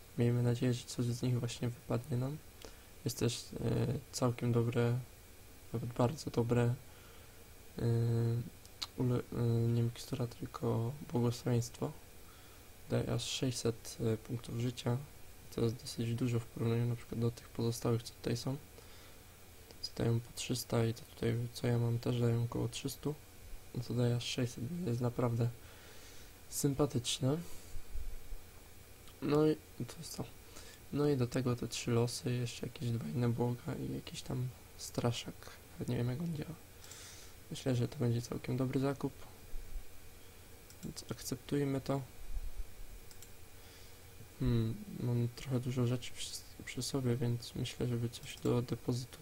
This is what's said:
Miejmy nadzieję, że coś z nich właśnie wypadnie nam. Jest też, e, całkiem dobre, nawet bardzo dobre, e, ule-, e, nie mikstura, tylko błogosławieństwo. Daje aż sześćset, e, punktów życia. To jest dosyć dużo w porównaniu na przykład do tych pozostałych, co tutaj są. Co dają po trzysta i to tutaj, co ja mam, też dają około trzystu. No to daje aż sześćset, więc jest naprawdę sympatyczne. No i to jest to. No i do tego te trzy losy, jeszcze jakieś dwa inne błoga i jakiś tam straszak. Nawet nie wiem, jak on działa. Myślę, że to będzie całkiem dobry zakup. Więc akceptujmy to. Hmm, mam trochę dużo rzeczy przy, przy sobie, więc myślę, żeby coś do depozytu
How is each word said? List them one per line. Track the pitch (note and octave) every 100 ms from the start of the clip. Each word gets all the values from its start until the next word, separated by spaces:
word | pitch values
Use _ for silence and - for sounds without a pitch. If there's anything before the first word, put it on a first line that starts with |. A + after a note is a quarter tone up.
| - -
Miejmy | A#2+ A#2+
nadzieję, | A#2+ A#2+ B2+
że | A#2+ -
coś | - A#2+
z | A#2+
nich | B2+ A#2+
właśnie | A#2 - B2
wypadnie | A#2+ - A#2+ A#2+ B2
nam. | C3 D3+ - - - - - - -
Jest | -
też, | A#2 A#2+ - -
e, | A#2 - B2 D3 -
całkiem | - B2+ A#2+ A#2+
dobre, | A#2 A#2 A#2+ A#2+ B2 - - - - - - -
nawet | A#2 B2+
bardzo | - B2 D#3+ -
dobre, | A#2+ A#2+ A#2+ A#2+ B2+ - - - - - - - - - -
e, | A#2+ A#2 A#2 A#2 A#2 A#2 - - - - - -
ule-, | B2+ B2 -
e, | - A#2+ A#2 A#2
nie | A#2
mikstura, | A#2 A#2 - C3+ A#2+
tylko | - C3 - A#2 A#2 A#2 D3 -
błogosławieństwo. | A#2+ A#2+ A#2 B2+ A#2+ A#2 - D3 - - - - - - - - - -
Daje | A#2+ B2
aż | B2
sześćset, | - - C3+ B2 - - - - A2+
e, | A2
punktów | - A#2 - A#2+
życia. | B2 A#2+ A#2+ B2 D3 - - - - -
To |
jest | A#2 A#2+
dosyć | - - A#2 A#2
dużo | B2+ A#2
w | -
porównaniu | - A2+ A2+ A#2+
na | A#2
przykład | - A#2+
do | A#2
tych | A#2 -
pozostałych, | - A#2 A#2 B2 A2+
co | -
tutaj | - - A#2+
są. | C3 C#3 - - - - - - - - - - - -
Co | - -
dają | B2 A#2
po | A#2+ -
trzysta | - B2+ - A#2+ A2+
i |
to | A2+
tutaj, | - - A#2 A#2 A#2+
co | - B2
ja | A#2
mam, | A#2 A#2
też | - A#2+
dają | A#2+ A#2
około | A#2+ B2 A#2+
trzystu. | - C3+ - C#3+ D3+ - - - - - B2
No |
to | -
daje | A#2+ B2 A#2+
aż |
sześćset, | - - A#2+ - B2+
więc | F3 F3+
jest | A#2+
naprawdę | B2 - B2 A#2 A#2 - - - - - - - - - -
sympatyczne. | - C#3+ C3+ D3 B2+ - - C3 D#3+ E3+ - - - - - - - - - - - - - - - - -
No | - D3 D#3
i | D3+ - - -
to | -
jest | D3+ -
to. | - - - - - - -
No | C#3+ D3
i | C#3
do | A#2+
tego | C3+ B2+ A#2+
te | A#2+
trzy | - -
losy, | A#2 A#2+ - B2
jeszcze | B2 A#2+ - A#2
jakieś | - A#2+
dwa | A#2 -
inne | B2+ A#2+
błoga | A#2 A#2+ A#2+ - C3+
i | B2+ C3+
jakiś | - E3+
tam | - B2+ B2+ - - -
straszak. | - - A#2+ A#2 - - - - -
Nawet | - -
nie | A#2+
wiem, | A#2+
jak | B2+
on | E3+ D3+
działa. | D3+ D#3+ - - - - - - - - -
Myślę, | - C#3 A#2+
że | A#2+
to | D3
będzie | A#2+ A#2+
całkiem | B2 B2 - B2+
dobry | C3 C3
zakup. | C#3 C#3 C#3 - - - - - - - - - - - - - - - - -
Więc | - - -
akceptujmy | B2 - C3 - C#3+ C#3 C3+
to. | C3+ C#3 C3 - - - - - - - - - - - - - - - - - - - - - - -
Hmm, | B2+ A#2 A2+ A2 - -
mam | B2 A#2+ A#2+ -
trochę | C3+ C3
dużo | B2+ B2+ A#2+
rzeczy | B2+ -
przy, | - - - - - -
przy | -
sobie, | - C#3 B2+ A#2
więc | A#2+ A#2+ - -
myślę, | B2+ - B2+
żeby | A#2+ A#2
coś | - - -
do | B2 B2
depozytu | B2 A#2 - B2 B2+ -